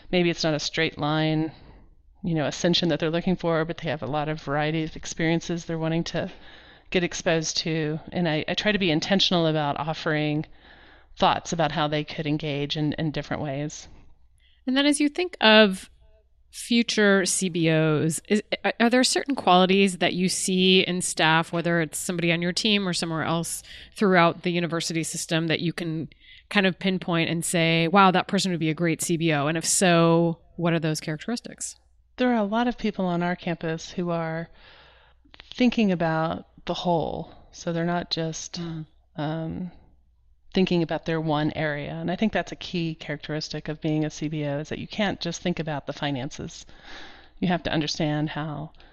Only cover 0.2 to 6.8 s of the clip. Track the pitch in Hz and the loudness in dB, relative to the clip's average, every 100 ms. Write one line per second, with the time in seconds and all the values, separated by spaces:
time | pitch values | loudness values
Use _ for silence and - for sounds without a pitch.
0.2 | 170 165 165 151 - - 160 - 147 156 | 2 2 0 -2 -2 -2 -2 0 -2 2
1.2 | 156 156 156 - - - - - _ - | 2 2 -2 -6 -20 -20 -20 -20 _ -10
2.2 | 175 160 135 - 175 175 170 147 160 170 | -2 0 -2 0 0 2 0 0 0 0
3.2 | 185 180 170 160 160 165 160 147 120 151 | 0 0 0 0 -2 -4 -6 -6 -4 -4
4.2 | 147 156 - 143 151 160 156 160 - - | -4 -6 -4 -2 0 -2 -4 -8 -10 -2
5.2 | 165 165 - 170 - 165 160 165 165 165 | 0 0 0 -6 -6 -4 -2 -2 -2 -4
6.2 | 180 - - - - - | -6 -8 -20 -20 -20 -20